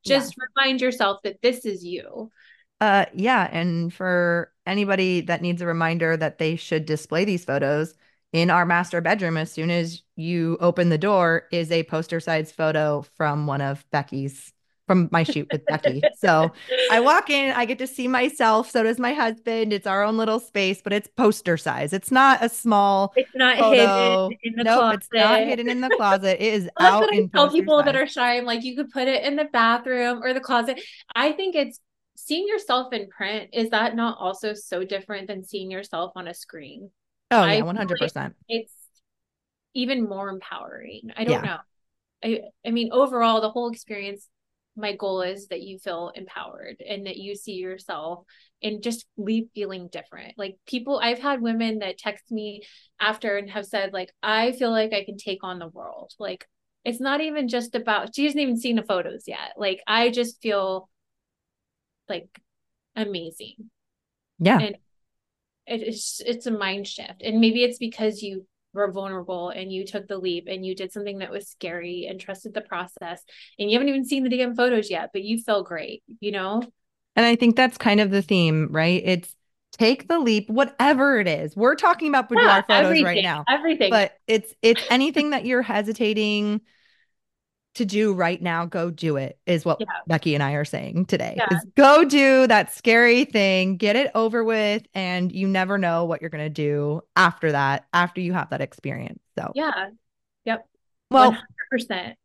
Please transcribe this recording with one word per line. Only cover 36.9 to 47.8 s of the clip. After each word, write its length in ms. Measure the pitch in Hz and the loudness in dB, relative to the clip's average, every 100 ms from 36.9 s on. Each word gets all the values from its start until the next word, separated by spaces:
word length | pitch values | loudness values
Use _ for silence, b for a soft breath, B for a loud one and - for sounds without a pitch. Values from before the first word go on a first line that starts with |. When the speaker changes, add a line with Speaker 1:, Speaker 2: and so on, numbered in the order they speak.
| _ _ _ _ | _ _ _ _
Speaker 1:
Oh, 100 | 233 | 4
Speaker 2:
I 120 | 190 | 4
Speaker 1:
yeah, 40 | 214 | 2
Speaker 2:
feel 80 | 170 | 0
Speaker 1:
one 100 | 202 | -4
hundred 220 | 196 - | -4 -2
percent. 360 | 160 143 135 _ - | -4 -4 -10 _ -8
Speaker 2:
like 140 | 226 | -8
it's 100 | 226 - _ _ _ _ _ _ _ _ _ | -8 -20 _ _ _ _ _ _ _ _ _
even 340 | 269 247 262 214 | -6 -4 -2 -4
more 200 | 196 196 | -6 -10
empowering. 840 | 190 - 175 - 62 62 104 226 - | -12 -14 -14 -14 -18 -18 -20 -18 -6
I 80 | |
don't 80 | 220 | -2
Speaker 1:
Yeah. 100 | - | -2
Speaker 2:
know. 160 | - 170 - _ _ _ _ _ | -4 -10 -16 _ _ _ _ _
I, 180 | 226 220 - _ 226 | -6 -6 -8 _ -6
I 40 | |
mean, 200 | 233 226 | -4 0
overall, 480 | 247 269 247 233 220 | 2 2 2 2 2
the 100 | 214 | 0
whole 200 | 240 240 | -4 -6
experience, 580 | 226 - 208 196 202 _ _ _ _ _ 214 | -10 -14 -12 -12 -14 _ _ _ _ _ -10
my 180 | 208 202 | -8 -6
goal 260 | 202 190 | -4 -4
is 260 | 180 196 196 | -6 -8 -12
that 140 | 180 | -12
you 160 | 196 190 | -12 -14
feel 340 | 202 170 175 | -10 -10 -10
empowered 600 | - 185 - - - - - 262 | -14 -16 -14 -16 -16 -18 -18 -12
and 200 | 202 196 | -12 -10
that 100 | - | -14
you 180 | 196 | -14
see 180 | 202 - | -14 -12
yourself 720 | 185 185 190 | -12 -12 -14